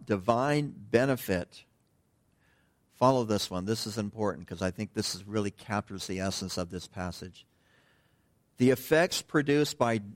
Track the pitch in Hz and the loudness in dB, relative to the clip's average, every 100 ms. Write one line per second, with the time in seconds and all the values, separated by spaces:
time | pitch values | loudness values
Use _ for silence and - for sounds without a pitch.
0 | - 101 98 117 143 147 147 - 101 113 | -4 0 2 2 2 2 0 -8 2 2
1 | 135 123 - 90 - - _ _ _ _ | 4 0 0 -2 -2 -12 _ _ _ _
2 | _ _ _ _ _ _ _ _ _ _ | _ _ _ _ _ _ _ _ _ _
3 | 127 131 110 101 - 92 95 113 110 107 | 4 4 2 0 -2 -4 -4 -4 -4 -6
4 | 104 110 104 78 87 85 92 92 107 - | -6 -4 -4 -4 -10 -4 -4 -4 -6 -4
5 | - 90 98 107 101 - - 104 - 98 | -6 -8 -4 -4 -2 -6 -6 -4 -4 -10
6 | - 92 95 - 92 92 85 90 - - | -8 -4 -4 -4 -6 -6 -6 -8 -10 -8
7 | 90 - 90 - _ _ _ _ _ _ | -8 -10 -14 -18 _ _ _ _ _ _
8 | _ _ _ _ _ - 127 127 - 160 | _ _ _ _ _ 2 4 4 4 4
9 | 180 - - 160 143 147 147 - 117 113 | 4 0 0 0 4 2 2 2 2 2
10 | 101 | -4